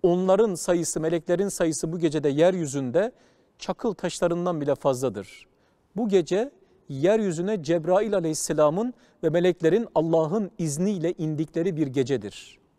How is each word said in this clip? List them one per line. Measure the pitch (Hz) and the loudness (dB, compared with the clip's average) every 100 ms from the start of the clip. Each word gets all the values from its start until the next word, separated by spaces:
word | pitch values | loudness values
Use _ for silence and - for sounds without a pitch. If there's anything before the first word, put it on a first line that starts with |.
Onların | 175 180 185 190 226 170 | 4 2 4 4 2 0
sayısı, | - 175 156 175 | 0 0 0 -2
meleklerin | 160 165 - 175 196 | -2 -2 0 0 0
sayısı | - 170 156 165 | 0 -2 0 -6
bu | 170 | -2
gecede | 165 151 143 | 0 0 0
yeryüzünde | 143 170 185 151 139 127 160 226 _ _ _ _ _ | 4 2 2 -4 -4 -2 0 -2 _ _ _ _ _
çakıl | - 185 240 | -8 -4 -4
taşlarından | 180 175 - 175 175 175 165 | -4 -6 -2 -2 0 -2 -2
bile | 143 135 | -2 0
fazladır. | 143 123 131 101 92 - _ _ _ _ _ 190 | 0 0 -2 -4 -12 -18 _ _ _ _ _ -6
Bu | 226 | 2
gece | 190 160 180 269 _ _ _ _ | 2 2 -2 -2 _ _ _ _
yeryüzüne | 135 165 220 202 160 185 220 | 0 2 2 0 -2 -4 -4
Cebrail | 151 170 156 185 220 202 | 0 -2 2 2 2 -2
aleyhisselamın | 165 156 - 151 151 170 240 - _ _ | -2 -4 -2 2 4 4 -4 -6 _ _
ve | 160 | 0
meleklerin | 165 180 170 160 202 233 - | 2 2 2 2 2 2 0
Allah'ın | 165 165 156 208 190 - | 2 2 2 -2 -4 -4
izniyle | 165 143 190 196 160 | -4 0 -2 0 -2
indikleri | 180 156 156 160 165 175 156 | -2 -4 -4 -4 -2 -2 -2
bir | 143 | -2
gecedir. | 135 123 131 101 - - - _ | 0 0 -2 -4 -14 -20 -20 _